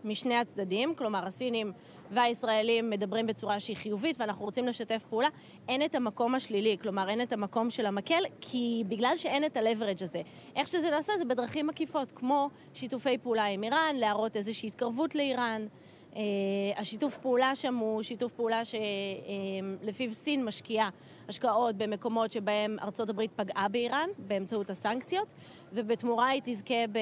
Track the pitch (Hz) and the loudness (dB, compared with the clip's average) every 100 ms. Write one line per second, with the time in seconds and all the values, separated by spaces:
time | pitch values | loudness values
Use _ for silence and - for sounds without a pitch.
0 | 214 208 254 240 240 208 190 196 285 320 | -6 -2 2 2 2 -2 -2 0 0 0
1 | 226 202 185 - 254 233 214 - - - | -2 -2 -4 -4 -2 0 -2 -6 -16 -20
2 | - 214 240 233 226 220 226 233 226 202 | -2 4 4 4 2 4 4 4 2 0
3 | 196 220 226 - 214 208 214 202 214 208 | 0 0 0 -2 0 -2 -2 -6 -4 0
4 | 311 269 214 202 208 254 247 233 - 220 | 0 0 -2 -2 -4 -2 -2 -2 -2 -2
5 | - 220 294 - - - - 262 302 285 | -2 0 0 0 -20 -14 -4 0 2 2
6 | 233 208 233 262 - 202 220 196 214 196 | -2 0 2 2 0 2 4 2 0 0
7 | 190 220 247 226 202 240 233 - 208 202 | 0 0 0 -2 0 0 0 0 0 0
8 | 196 330 381 - - 254 240 233 196 208 | 2 2 2 -6 -6 -2 0 0 0 2
9 | 240 330 311 277 302 247 220 220 214 185 | 2 2 2 2 2 2 2 2 0 -2
10 | 180 170 - - - - 285 349 330 302 | -4 -6 -8 -14 -8 -4 0 2 2 2
11 | 302 415 247 254 233 262 302 302 320 311 | 2 0 0 -2 -2 -2 -2 -2 -2 -2
12 | 262 - 247 285 277 - - - 254 254 | -4 -4 2 2 2 -4 -20 -12 -6 -2
13 | 277 247 247 220 208 196 220 294 320 277 | 0 0 2 2 2 0 2 2 2 2
14 | 214 208 226 220 208 214 214 - 240 233 | 2 2 0 0 -4 -4 -6 -2 -2 0
15 | 320 302 277 247 233 220 214 - - - | 0 2 0 2 0 -2 -6 -12 -20 -20
16 | - - 208 202 196 196 196 - 208 214 | -14 -4 0 0 2 0 0 -2 -4 -2
17 | 294 - 262 247 262 269 269 247 220 220 | -2 -2 2 4 4 2 0 0 0 0
18 | 214 226 240 - 226 226 226 220 208 196 | -4 -4 -4 0 2 2 0 -4 -2 -2
19 | 196 190 - 196 196 190 196 190 214 196 | -4 -6 -6 -4 -4 -4 -4 -4 -6 -4
20 | 247 220 302 285 233 - - 214 208 - | -4 -2 0 0 0 -4 -2 0 0 -2
21 | - - - - 247 214 240 202 214 208 | -18 -18 -12 -2 2 4 4 2 -2 -2
22 | 240 226 220 226 202 208 214 214 208 214 | 0 0 0 0 0 2 0 -2 -6 -4
23 | 220 202 220 - 196 - 202 240 240 269 | -4 0 -2 -2 -4 0 0 0 0 0
24 | 339 403 196 202 190 220 196 185 208 247 | 0 -4 -2 -2 0 -2 -2 -2 -2 -2
25 | - 370 427 - - - - 202 214 226 | 0 -2 -2 -8 -20 -20 -8 -6 0 0
26 | 240 233 254 269 247 214 - 240 226 220 | 2 4 4 2 0 -6 0 2 2 2